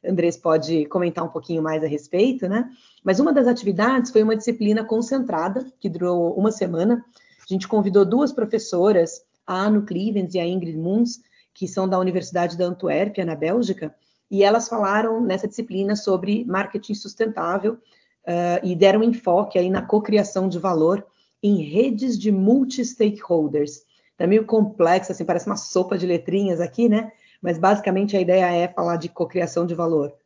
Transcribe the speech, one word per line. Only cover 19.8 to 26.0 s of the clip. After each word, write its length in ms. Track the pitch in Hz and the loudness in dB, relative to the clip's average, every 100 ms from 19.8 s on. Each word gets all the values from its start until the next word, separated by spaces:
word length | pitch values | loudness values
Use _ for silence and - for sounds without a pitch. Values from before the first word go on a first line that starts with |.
cocriação 680 | - 214 208 208 202 190 190 | 0 0 2 2 2 -2 -2
de 100 | 170 | -2
valor 480 | 185 170 156 196 - _ _ _ | -2 2 2 2 -4 _ _ _
em 200 | 208 196 | 0 2
redes 560 | 147 175 269 214 262 208 | 2 2 2 0 -2 -2
de 140 | 208 | 0
multi-stakeholders. 1500 | 190 196 262 262 - 240 - 214 208 - 170 151 151 147 - _ _ _ _ | 2 4 4 2 -2 -6 0 0 0 -2 0 0 -2 -4 -8 _ _ _ _
Tá 100 | 175 | 2
meio 200 | 214 214 | 2 4
complexo, 680 | 220 208 - 165 185 190 | 2 0 2 2 2 0
assim, 120 | - | -8
parece 220 | 165 175 - | -4 -4 -4
uma 100 | - | -8
sopa 420 | - 180 180 | -2 -2 0
de 80 | 190 | -2